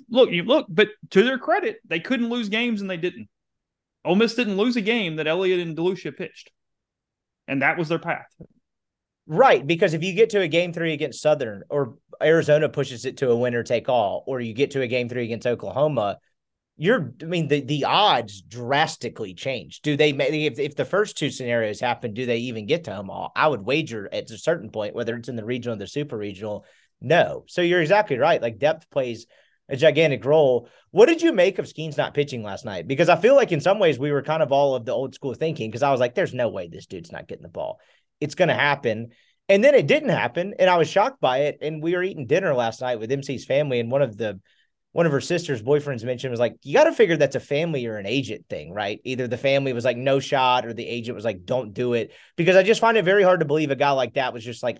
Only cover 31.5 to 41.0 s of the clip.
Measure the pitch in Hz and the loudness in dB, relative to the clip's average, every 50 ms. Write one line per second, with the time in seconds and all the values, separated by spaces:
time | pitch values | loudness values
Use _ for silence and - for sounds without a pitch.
31.5 | 185 - 135 113 - 147 160 156 135 143 135 - - 143 143 - 131 117 104 104 | 2 -2 -10 -10 -10 -10 -10 -6 -4 -4 -4 -2 -2 -2 -2 -2 -4 -10 -8 -10
32.5 | 98 - - 110 98 92 - 117 135 139 170 165 170 170 190 247 277 277 226 165 | -12 -10 -10 -8 -8 -8 -6 -4 0 2 4 4 4 4 6 6 6 6 4 4
33.5 | 170 143 139 175 202 220 190 160 135 117 143 147 143 139 - - 156 160 151 123 | 0 0 2 0 2 4 2 2 2 0 -2 -2 -2 -2 -2 -2 0 0 0 2
34.5 | 139 139 143 139 131 123 110 123 104 120 135 131 - - - 131 113 - 156 165 | 2 2 2 2 0 -2 -4 -4 -4 -4 -4 -6 -10 -10 -8 -8 -6 -4 -4 -6
35.5 | 151 - 110 110 110 117 143 139 135 123 123 123 - 202 175 113 117 127 120 107 | -4 -6 -8 -8 -2 0 2 2 2 2 0 0 0 -2 -2 -2 -2 -2 -4 -4
36.5 | 98 98 87 85 82 92 - - 98 87 82 - - - - - - - - - | -4 -6 -12 -12 -14 -18 -16 -14 -14 -14 -14 -14 -14 -14 -14 -14 -16 -16 -16 -14
37.5 | - 85 76 50 - _ _ _ _ _ _ _ _ - 151 143 - - 175 156 | -10 -10 -8 -8 -10 _ _ _ _ _ _ _ _ -8 -8 -8 0 0 2 2
38.5 | 120 117 139 147 143 139 - 117 104 110 117 117 _ _ _ _ _ _ _ - | 2 2 2 2 2 0 0 -4 -4 -4 -8 -12 _ _ _ _ _ _ _ 2
39.5 | 196 202 233 294 285 226 147 135 262 302 302 226 160 110 110 120 - 175 180 202 | 4 6 6 6 6 6 6 4 2 2 2 0 0 0 0 -2 -2 -4 -6 -6
40.5 | - - 185 185 180 170 156 - - 190 | 0 2 4 4 6 4 2 2 2 2